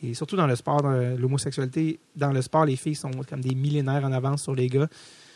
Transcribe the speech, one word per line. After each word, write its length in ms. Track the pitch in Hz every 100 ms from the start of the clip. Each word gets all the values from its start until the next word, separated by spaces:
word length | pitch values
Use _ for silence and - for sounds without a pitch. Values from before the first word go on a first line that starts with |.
Et 100 | 120
surtout 220 | 117 151 190
dans 100 | 147
le 80 |
sport, 280 | 120 - 147
dans 100 | 143 127 123 127
l'homosexualité, 800 | 127 139 143 135 131 160 160 165 _
dans 160 | 151 143
le 120 | 131
sport, 220 | 127 156 151
les 100 | 131
filles 180 | 160
sont 160 | 151 143 131 135
comme 120 | 139
des 140 | 127 131
millénaires 480 | 143 147 135 143
en 80 | 135
avance 300 | 131 135 143
sur 120 | -
les 140 | 131 127
gars. 180 | 135 156 - - - -